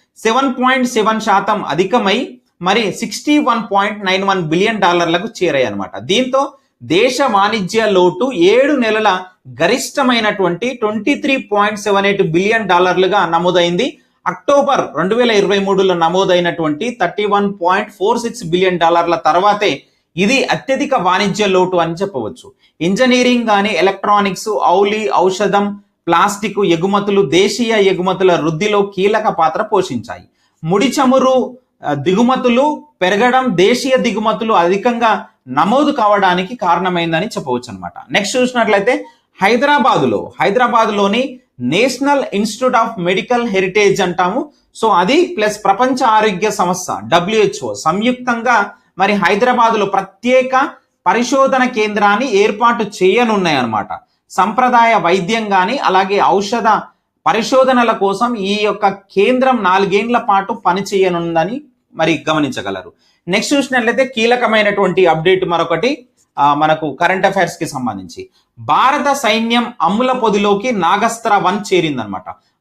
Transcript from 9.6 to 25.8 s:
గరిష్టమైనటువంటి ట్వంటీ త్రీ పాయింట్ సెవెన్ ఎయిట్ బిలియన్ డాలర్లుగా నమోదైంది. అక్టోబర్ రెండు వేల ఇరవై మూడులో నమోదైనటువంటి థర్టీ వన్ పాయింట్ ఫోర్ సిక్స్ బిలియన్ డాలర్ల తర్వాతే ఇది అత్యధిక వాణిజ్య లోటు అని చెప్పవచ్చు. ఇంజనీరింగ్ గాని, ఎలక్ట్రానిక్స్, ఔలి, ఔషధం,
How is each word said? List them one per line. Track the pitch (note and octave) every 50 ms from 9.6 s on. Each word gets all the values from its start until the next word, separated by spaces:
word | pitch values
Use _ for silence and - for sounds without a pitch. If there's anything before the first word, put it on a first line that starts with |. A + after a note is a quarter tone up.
గరిష్టమైనటువంటి | D#3+ F#3+ A#3+ C4+ - - - D4 C4+ B3+ B3 A3+ G#3+ G#3 G3 G3 F#3+ E3+ F3 E3+ A#3 B3+
ట్వంటీ | C4+ - A3 G#3 G#3+ A3 G3+ - C#4+
త్రీ | G#3 - C#4 C4+ C4
పాయింట్ | G3+ - G#3 G#3 G3+ G#3+ G#3+ G3+
సెవెన్ | - G#3+ G3 G3 G3
ఎయిట్ | G3+ G3 G3 F#3+ D#3+
బిలియన్ | D#3 F3 G3 G#3 A#3 A3+ G#3+ F3+
డాలర్లుగా | F3+ F3 F3+ F#3 F3+ F3 F#3+ F3+ G3+ G3+ F3+
నమోదైంది. | E3 E3 E3+ F3 F3+ E3+ F3+ F3 F3 F3 F3 B3 D#4+ - - _ _ _ _ - F3
అక్టోబర్ | F3+ - - - C#4+ C#4+ C#4 C#4 C4 G#3+ - - - D3
రెండు | E3+ F#3+ A3
వేల | A#3+ B3 A#3
ఇరవై | A3 G3+ F#3 F3 G3+ G3
మూడులో | G3 F#3+ G3 F#3+ G3 F#3+ F3
నమోదైనటువంటి | E3+ E3 E3 F3 F#3 F#3+ E3+ F3+ F3+ F3 E3+ E3 - E3 D3+ D3 D3 A3+ A#3+ A#3 -
థర్టీ | F3+ F3 - - G#3
వన్ | G3+ G#3 G3+ G3+ G3 G3
పాయింట్ | - E3+ F3 F#3 G3+ G#3+ -
ఫోర్ | - - F#3 A3 A#3+ A#3+
సిక్స్ | A#3 A#3 - - -
బిలియన్ | D#3+ E3 F#3 F#3 F#3 F3+ E3+
డాలర్ల | E3+ E3+ E3+ E3+ E3+ E3+ E3+
తర్వాతే | E3 - D#3 D#3 F3 F#3+ G#3 G#3 G#3 G#3+ F#3 C#3 - - _ _ _ _ _ - D#3+
ఇది | G3 G3+ C4+ B3+ -
అత్యధిక | - B3+ C4 - - C4+ - D4 - C4
వాణిజ్య | A#3 F3+ F#3 F3+ G3 G#3 G3 E3+ G3+ G#3 G3
లోటు | F#3 F#3 F#3 F3+ F3+ F3
అని | D#3+ E3 E3+
చెప్పవచ్చు. | E3+ G3 G3 - C3 A2 G2+ - - - G2+ - _ _ _ _ -
ఇంజనీరింగ్ | D#3 F3+ G3+ G#3+ B3+ B3 B3 B3 B3 B3 B3 A#3+ A3+ G#3+
గాని, | G#3 G3 G3 G#3+ G3+ D#3+
ఎలక్ట్రానిక్స్, | F3 G3 G3 - - G3+ G#3 G3+ G3+ G3 F3+ - - A3 G#3 - -
ఔలి, | E3 F3 F#3+ G3+ G#3 G#3+ G#3+ G#3+ G3 -
ఔషధం, | D#3 F3 F#3+ F#3 - G#3 F#3+ F#3+ G3+ G3+ G#3 G3+ -